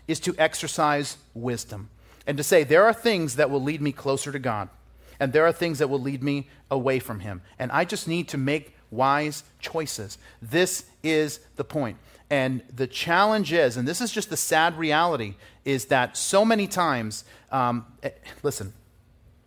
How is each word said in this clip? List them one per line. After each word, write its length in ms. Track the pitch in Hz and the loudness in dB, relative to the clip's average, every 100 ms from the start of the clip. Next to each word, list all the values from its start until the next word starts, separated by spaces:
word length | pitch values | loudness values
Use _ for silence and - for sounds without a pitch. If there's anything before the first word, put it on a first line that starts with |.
| - | -6
is 140 | 160 | -4
to 120 | 180 170 | -2 2
exercise 800 | 156 - 160 - 151 143 139 - _ | 2 2 -8 0 2 2 -2 -10 _
wisdom 560 | 117 123 117 - 104 107 - - - - | -8 -6 -6 -8 -14 -14 -20 -20 -12 -6
and 120 | 143 | -4
to 80 | 143 | 4
say, 180 | 180 | 4
"There 220 | 139 165 220 | 6 6 6
are 80 | |
things 420 | 226 240 190 156 123 | 4 0 0 0 0
that 140 | 135 | 0
will 120 | 139 | 2
lead 200 | 139 156 | -2 -2
me 100 | 143 | -4
closer 400 | - 143 139 147 | -2 -2 -2 -4
to 80 | 139 | -6
God, 300 | 127 104 95 - _ - - - | -4 -4 -6 -12 _ -20 -20 -4
and 140 | 135 | 2
there 120 | 151 165 | 4 4
are 60 | |
things 280 | 165 170 143 | 2 -2 0
that 100 | 143 | 0
will 100 | 139 | 0
lead 240 | 135 139 | -4 -4
me 240 | 143 143 131 - - | -2 -4 -6 -18 -4
away 280 | 139 131 131 | -2 0 -2
from 200 | - 104 | -2 -10
him. 220 | 101 92 - - | -8 -12 -14 -8
And 140 | 131 | -2
I 100 | 143 | 0
just 240 | 175 208 165 | 0 -4 -4
need 220 | 170 160 | -4 -4
to 80 | 151 | -4
make 360 | 135 151 147 _ _ | -2 -2 -4 _ _
wise 540 | 110 135 143 151 147 - _ | 0 2 2 0 -6 -16 _
choices." 580 | - 160 147 - 98 - - - | -8 -6 -6 -8 -12 -14 -20 -20
This 440 | 113 156 180 - - _ | -2 0 0 -2 -10 _
is 380 | 160 156 151 - - - | 0 2 0 -4 -18 -10
the 80 | 135 | -6
point. 320 | 151 120 98 - - - | -4 -4 -6 -18 -20 -4
And 340 | 143 131 127 - | 0 0 -2 -8
the 140 | 123 127 | -6 -6
challenge 680 | - - 175 214 214 147 | -4 0 4 4 2 0
is, 240 | 170 135 120 | 2 2 2
and 100 | 127 | -2
this 140 | 175 | -2
is 100 | 240 | -4
just 180 | 214 - | -4 -6
the 60 | 156 | -4
sad 420 | - 160 170 160 | 0 2 2 0
reality, 560 | 160 151 175 143 104 98 - _ | 0 2 2 0 -4 -10 -20 _
is 220 | 135 135 - | -4 -4 2
that 300 | 131 123 - | 2 2 -2
so 260 | - 196 | 0 2
many 220 | 220 220 196 | 4 2 0
times, 580 | 185 170 123 107 104 - - - | 0 0 0 -4 -8 -14 -20 -6
um, 340 | 131 123 120 113 - | 0 0 0 -6 -10
eh, 80 | 135 - - - | -12 -10 -20 -6
listen, 320 | - - 98 - _ _ _ _ - _ | -6 -4 -10 -12 _ _ _ _ -20 _